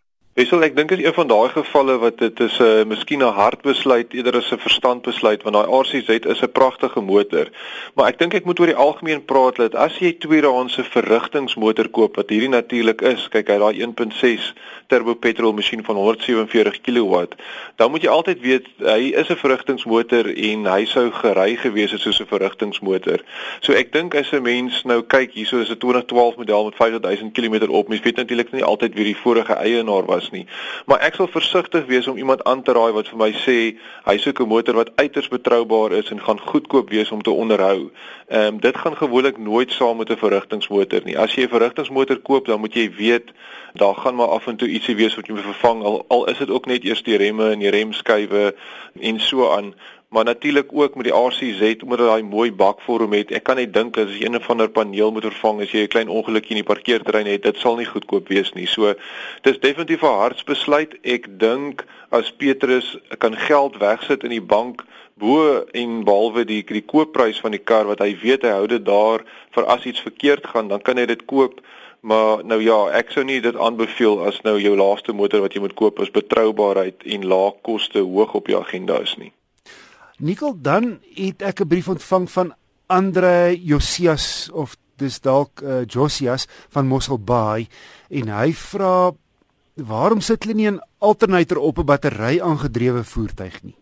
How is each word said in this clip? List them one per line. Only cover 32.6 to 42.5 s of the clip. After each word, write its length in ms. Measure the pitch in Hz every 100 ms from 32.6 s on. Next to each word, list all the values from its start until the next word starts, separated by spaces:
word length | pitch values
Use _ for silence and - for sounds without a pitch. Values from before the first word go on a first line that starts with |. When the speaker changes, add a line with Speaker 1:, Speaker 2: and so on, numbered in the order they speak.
Speaker 1:
te 80 | 127
raai 200 | 120 113
wat 160 | 107 107
vir 100 | 113
my 140 | 107
sê, 460 | 107 - 120 113 110 - - -
hy 120 | 104
soek 220 | 143 135
'n 80 | 113
motor 280 | 113 120 113
wat 160 | 117 -
uiters 320 | 143 143 -
betroubaar 640 | 123 123 120 113 110 107
is 200 | 95 -
en 100 | 104
gaan 180 | - 104
goedkoop 500 | - - - 135 101
wees 220 | 107 107
om 100 | 107
te 100 | 113
onderhou. 580 | 98 113 104 95 98 73 - - - -
Ehm, 300 | 113 107 107
dit 200 | 117 -
gaan 180 | 170 156
gewoonlik 420 | 147 120 135 120
nooit 340 | 107 113 127
saam 260 | - 120 113
met 120 | 107
'n 80 | 110
verrigtingsmotor 840 | 107 98 - 107 - 101 95 95
nie. 140 | - 71
As 160 | 110
jy 100 | -
'n 60 | 123
verrigtingsmotor 720 | 120 120 - 131 135 135 127
koop, 260 | - 135
dan 140 | 120